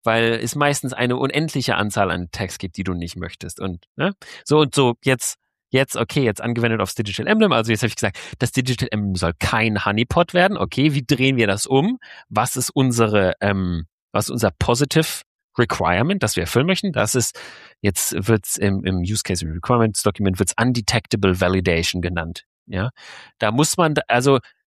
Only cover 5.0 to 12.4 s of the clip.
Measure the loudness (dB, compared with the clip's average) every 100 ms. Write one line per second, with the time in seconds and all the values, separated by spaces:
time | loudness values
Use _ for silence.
5 | 0 0 -2 -10 _ _ _ 0 0 -2
6 | -2 0 0 0 -4 -2 0 0 -2 -4
7 | -6 -4 0 2 4 2 2 0 0 -2
8 | -4 -4 -14 -4 -2 0 -2 -2 -2 -2
9 | -2 0 -2 -2 0 2 0 0 0 0
10 | 0 2 2 2 2 2 -4 0 2 0
11 | 0 2 2 4 2 0 2 2 2 -2
12 | -10 -20 -4 -2